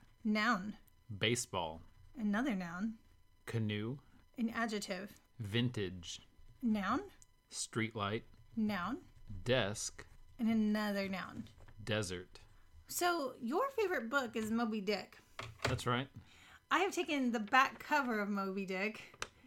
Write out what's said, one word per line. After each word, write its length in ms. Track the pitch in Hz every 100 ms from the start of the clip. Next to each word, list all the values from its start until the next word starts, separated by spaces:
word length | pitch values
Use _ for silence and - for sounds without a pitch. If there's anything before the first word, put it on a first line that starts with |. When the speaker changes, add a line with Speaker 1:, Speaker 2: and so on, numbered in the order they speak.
| - -
Speaker 1:
Noun. 500 | 220 214 214 220 202 - - - - 101
Speaker 2:
Baseball. 640 | 110 120 - 95 82 82 - - - 294
Speaker 1:
Another 360 | 214 202 277
noun. 400 | 202 175 175 220 220 - - - _
Speaker 2:
Canoe. 540 | - 117 107 104 107 143 - - - -
Speaker 1:
An 100 | 226
adjective. 640 | 226 226 214 - 185 202 - _ -
Speaker 2:
Vintage. 840 | 107 110 123 123 95 90 - - - - - -
Speaker 1:
Noun. 380 | 247 214 190 247 403 - - _ _
Speaker 2:
Streetlight. 680 | - - - 110 113 101 113 - - - -
Speaker 1:
Noun. 400 | 214 202 175 262 - - - 92
Speaker 2:
Desk. 640 | 90 127 98 107 - - - - - -
Speaker 1:
And 100 | 226
another 580 | 226 214 214 214 202 196
noun. 380 | 190 - - - - - -
Speaker 2:
Desert. 560 | - 107 101 90 - - - - - - -
Speaker 1:
So 460 | - 349 339 269 -
your 220 | 247 311 539 539
favorite 320 | 403 330 226
book 240 | 277 247
is 160 | 226 214
Moby 300 | 226 233 214
Dick. 380 | 190 196 - - - - - - -
Speaker 2:
That's 180 | 127 -
right. 220 | 123 143 - - - - - -
Speaker 1:
I 80 | 294
have 120 | 381
taken 380 | 330 349 294 254
the 80 | 233
back 400 | 208 262 277 -
cover 400 | - 294 254 220
of 100 | 202
Moby 380 | 202 196 190 190
Dick 340 | 185 208 220 - - - -